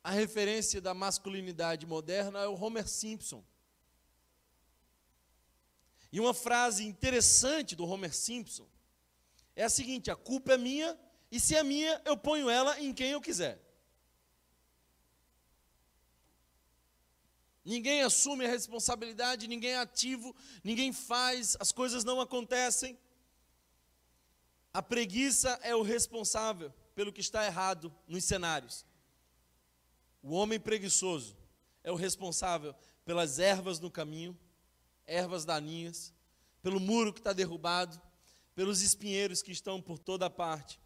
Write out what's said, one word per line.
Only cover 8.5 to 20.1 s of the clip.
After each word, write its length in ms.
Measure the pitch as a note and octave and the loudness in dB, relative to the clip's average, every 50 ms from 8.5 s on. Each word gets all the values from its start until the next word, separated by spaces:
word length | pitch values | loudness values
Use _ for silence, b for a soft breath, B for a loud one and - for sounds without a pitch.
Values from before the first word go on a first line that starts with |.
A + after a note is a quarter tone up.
| - - A#2+ - _ _ _ _ _ _ _ _ _ _ b b b b b b b | -12 -14 -14 -18 _ _ _ _ _ _ _ _ _ _ b b b b b b b
é 100 | - G#3 | -2 0
a 40 | A3+ | 2
seguinte: 420 | A3 - C4+ A#3 C4 B3+ F3+ G#3+ | 2 2 0 -2 -4 -4 -2 -4
"A 60 | F3+ | -6
culpa 380 | - - - B3 C4+ C4 C4 C4 | -6 -4 -4 -4 -4 6 6 6
é 20 | |
minha, 420 | B3+ A#3+ B3 C4 D4 D#4 E4 E4 - - b b b b b | 6 6 0 0 0 0 -2 -2 -6 -12 b b b b b
e 80 | - A#3+ | -2 2
se 160 | - - D4+ | 2 6 6
é 80 | D#4 D#4 | 6 6
minha, 380 | C#4 C#4 D4 D#4 D#4+ D#4+ - - | 6 2 2 2 2 0 0 2
eu 100 | D4+ D4 | 0 0
ponho 320 | A3+ - D4 D4+ D4+ C#4+ B3 | 2 2 2 2 2 4 4
ela 320 | A#3 B3 C4 C#4 D4 C#4 | 4 6 6 4 2 0
em 140 | D4 C#4 B3 | -2 -4 -2
quem 160 | - C4 C4 | -2 -2 0
eu 100 | C#4+ C#4+ | 0 -2
quiser." 420 | - D#4+ C4 E3+ F3 C#3 G#2+ F2 _ _ _ _ _ _ _ _ _ _ _ _ _ _ _ _ _ _ _ _ _ _ _ _ _ _ _ _ _ _ _ _ _ _ _ _ _ _ _ _ _ _ _ _ _ _ _ _ _ _ _ _ _ _ _ _ _ _ _ _ _ _ _ _ _ _ _ _ _ _ _ _ _ _ _ _ _ _ _ _ _ | -4 -4 -2 -2 -2 -2 -4 -6 _ _ _ _ _ _ _ _ _ _ _ _ _ _ _ _ _ _ _ _ _ _ _ _ _ _ _ _ _ _ _ _ _ _ _ _ _ _ _ _ _ _ _ _ _ _ _ _ _ _ _ _ _ _ _ _ _ _ _ _ _ _ _ _ _ _ _ _ _ _ _ _ _ _ _ _ _ _ _ _ _
Ninguém 380 | E3 A3 A#3+ A3 C4 C#4+ D4 | -6 -4 -2 0 2 4 4
assume 460 | C#4 A#3+ - - - C#4 C#4+ C4 B3+ | 6 4 6 4 4 2 0 0 0
a 20 | A#3 | 0
responsabilidade, 1000 | B3 B3 F#3+ - A3 A#3 - - A#3+ A3+ A3+ A#3 A3+ G#3 A#3+ B3 B3+ A#3 A3 | 0 -2 -4 -6 -6 -2 -2 0 -2 -2 -4 -10 -4 -2 0 0 0 -2 -4
ninguém 260 | A3+ A#3+ A#3 A3+ B3 B3+ | -6 -6 -4 -2 -2 -2
é 60 | B3+ | -2
ativo, 560 | B3 - - - - B3 | -2 -4 -2 -2 0 0